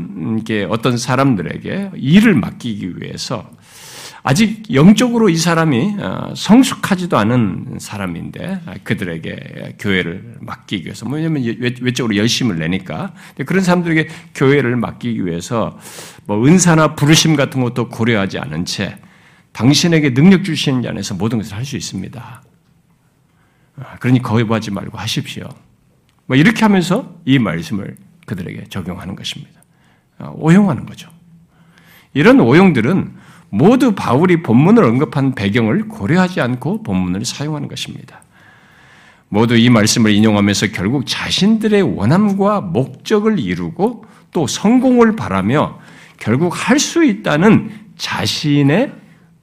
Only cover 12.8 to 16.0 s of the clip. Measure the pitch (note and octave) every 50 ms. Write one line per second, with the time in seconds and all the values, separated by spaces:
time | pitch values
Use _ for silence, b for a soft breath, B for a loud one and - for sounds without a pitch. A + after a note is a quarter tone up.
12.8 | - - D2+ G2+ F3+ F#3+ B B B B B - C3+ C3 E3+ G3 F#3+ F3 F3 F3+
13.8 | E3+ E3+ D#3+ D#3+ D#3 D#3+ B B B B - - C#3+ C3 C#3+ C#3+ B2+ A#2+ B2 A#2+
14.8 | G#2+ - - - - A#2+ A2+ A2+ G2 F2 E2 E2+ E2+ - B2 A2+ F#2+ E2 C2+ B
15.8 | B B B B